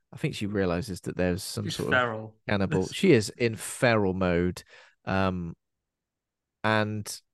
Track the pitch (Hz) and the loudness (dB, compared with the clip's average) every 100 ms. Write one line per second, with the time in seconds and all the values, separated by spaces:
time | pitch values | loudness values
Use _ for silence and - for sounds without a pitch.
0 | _ - 147 127 101 101 92 87 92 87 | _ -8 -6 -4 -2 0 0 0 -2 -8
1 | - - 90 90 - - 101 - - 127 | -8 -2 0 0 -4 -6 -6 -4 0 2
2 | 120 110 110 - - 104 95 95 92 - | 2 -4 -10 -12 -4 -2 0 0 -2 2
3 | 196 123 104 - 120 107 - - 127 110 | 6 6 4 -2 -2 -2 -8 0 2 4
4 | 98 92 92 87 90 - - - - _ | 2 2 2 2 2 -2 -12 -20 -20 _
5 | - 95 95 90 85 - _ _ _ _ | -4 0 0 -2 -6 -12 _ _ _ _
6 | _ _ _ _ _ _ 107 110 107 107 | _ _ _ _ _ _ 0 0 0 -4
7 | 107 - - | -8 -12 -16